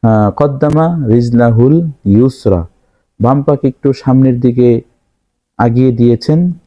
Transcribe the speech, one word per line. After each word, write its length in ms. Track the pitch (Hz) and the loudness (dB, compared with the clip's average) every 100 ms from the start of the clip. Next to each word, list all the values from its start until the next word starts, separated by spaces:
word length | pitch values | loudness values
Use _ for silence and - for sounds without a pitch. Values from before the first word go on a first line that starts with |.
আহ, 280 | 117 110 104 | 2 2 0
কদ্দামা 760 | - 147 135 151 151 160 170 127 | 0 -4 -2 -2 0 -2 -2 0
রিজলাহুল 800 | 117 120 120 120 113 123 160 170 139 | 0 0 0 2 2 2 2 -2 -6
ইউসরা, 640 | 104 101 127 - 110 92 82 _ _ _ _ _ | 0 2 2 -2 -2 -2 -4 _ _ _ _ _
বাম 220 | 113 139 | -2 -2
পাকে 260 | 143 143 139 | -2 -2 -2
একটু 240 | 127 139 | -4 -4
সামনের 480 | 135 - 131 131 123 | -4 0 2 2 0
দিকে 400 | 127 123 123 117 - _ _ _ _ _ _ _ | -2 0 0 0 -4 _ _ _ _ _ _ _
আগিয়ে 340 | 120 117 131 | -2 0 0
দিয়েছেন 600 | 117 120 117 - 156 180 175 | 2 0 0 0 -2 -2 -6